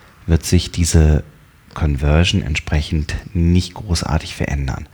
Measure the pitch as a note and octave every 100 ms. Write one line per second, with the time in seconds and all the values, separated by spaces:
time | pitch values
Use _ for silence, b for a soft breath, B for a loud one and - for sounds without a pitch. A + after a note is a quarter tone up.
0 | B B - E2 - F2+ - - E2+ E2
1 | D#2 D2 - - _ _ _ - D2+ C#2
2 | D2 D2+ F2 F#2+ G#1 D#2 - D#2 - D#2+
3 | D2+ - - F2 E2+ F2+ - - G#2 E2+
4 | - D#2+ - - - C#2+ C2+ - -